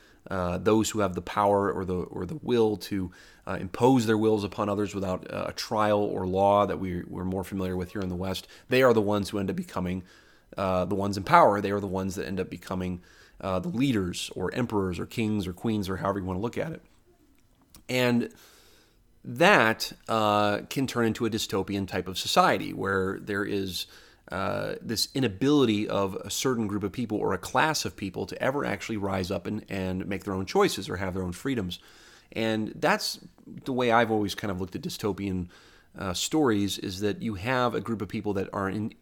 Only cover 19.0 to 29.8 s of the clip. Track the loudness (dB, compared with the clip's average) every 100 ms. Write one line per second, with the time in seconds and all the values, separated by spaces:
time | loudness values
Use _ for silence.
19 | _ _ -8 4 6 8 6 2 -4 -8
20 | -2 2 4 4 4 0 -2 -4 -2 2
21 | 0 2 0 -2 -2 -2 0 -2 -2 -4
22 | -4 -6 0 4 4 2 -2 -4 0 0
23 | 0 -2 -4 -4 -2 -2 -4 -6 -10 -14
24 | -20 _ -10 -6 -4 -4 -4 -6 -6 -4
25 | -2 0 0 2 4 6 6 2 0 0
26 | -2 -4 -6 -2 0 0 -2 -2 -4 -4
27 | -4 -2 0 -2 -2 2 2 2 -4 -6
28 | -6 -6 -6 -2 -2 0 -2 -4 -4 -4
29 | -2 -2 -2 -4 -4 -6 -6 -4